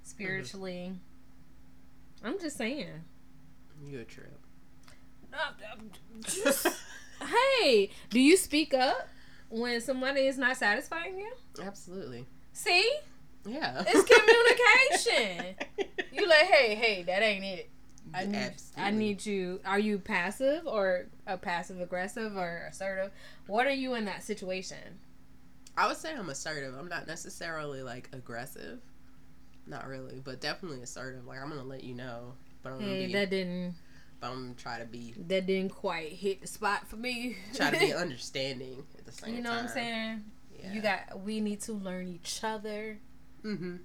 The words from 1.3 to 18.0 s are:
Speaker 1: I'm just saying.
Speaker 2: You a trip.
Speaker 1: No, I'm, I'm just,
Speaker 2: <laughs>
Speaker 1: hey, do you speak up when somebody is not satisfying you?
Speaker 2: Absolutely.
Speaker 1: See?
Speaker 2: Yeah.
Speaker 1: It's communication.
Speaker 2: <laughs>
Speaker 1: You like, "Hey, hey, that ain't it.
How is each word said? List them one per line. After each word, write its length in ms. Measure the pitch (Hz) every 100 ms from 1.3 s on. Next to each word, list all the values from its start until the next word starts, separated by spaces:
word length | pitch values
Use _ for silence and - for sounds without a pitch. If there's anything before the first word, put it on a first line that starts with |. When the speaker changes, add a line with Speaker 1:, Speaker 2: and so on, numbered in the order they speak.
| - - - - - - - - - 214
Speaker 1:
I'm 120 | 392
just 180 | 330 -
saying. 300 | 226 294 175 156 165 - - - - - - 147 143
Speaker 2:
You 140 | 139
a 20 | 113
trip. 340 | - 135 135 - - - - - - - - -
Speaker 1:
No, 60 | 277
I'm, 180 | 294 - 208 226
I'm 420 | 220 - - 226
just, 440 | 220 359 403 277 349
Speaker 2:
<laughs> 920 | - - - - - 277 415 539 523
Speaker 1:
hey, 280 | 330 226 196 - -
do 100 | 220
you 160 | 269 381
speak 360 | - 294 311
up 360 | 262 262 494 622 - - - -
when 320 | 226 240 233
somebody 460 | 233 262 254 285 269
is 100 | 262
not 180 | 254 262
satisfying 600 | 220 214 294 330 339 381
you? 140 | 415 508 - -
Speaker 2:
Absolutely. 640 | 185 202 - 185 160 120 127 - -
Speaker 1:
See? 360 | - 427 359 440 587 - - - - 196
Speaker 2:
Yeah. 380 | 262 262 220 247
Speaker 1:
It's 160 | 392 - 453 427 466 480 480 480 523 523 679 466
communication. 460 | 330 214 170 180 190 294 -
Speaker 2:
<laughs> 80 | - - 370
Speaker 1:
You 180 | 277 381
like, 160 | 311 349
"Hey, 260 | 330 240 214
hey, 280 | 233 196
that 180 | 175 185
ain't 220 | 220 196
it. 260 | 196 180 147 - - -